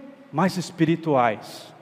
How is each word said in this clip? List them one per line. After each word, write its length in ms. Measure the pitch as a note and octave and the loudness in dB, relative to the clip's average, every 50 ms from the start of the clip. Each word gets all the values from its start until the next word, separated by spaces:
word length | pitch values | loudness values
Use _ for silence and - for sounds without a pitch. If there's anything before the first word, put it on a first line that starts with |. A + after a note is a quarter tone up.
| - - - - - - | -18 -20 -20 -20 -18 -6
mais 240 | C#3 D3+ F#3+ F3+ - | -2 0 0 0 0
espirituais. 1160 | F#3 - - - - E3 D#3 E3+ - - D#3+ C#3+ B2+ A#2+ A2+ G#2 - - - - - - - - - | -2 -8 -6 -2 0 2 2 2 2 2 2 4 4 4 2 2 -2 -8 -14 -18 -18 -18 -20 -20 -20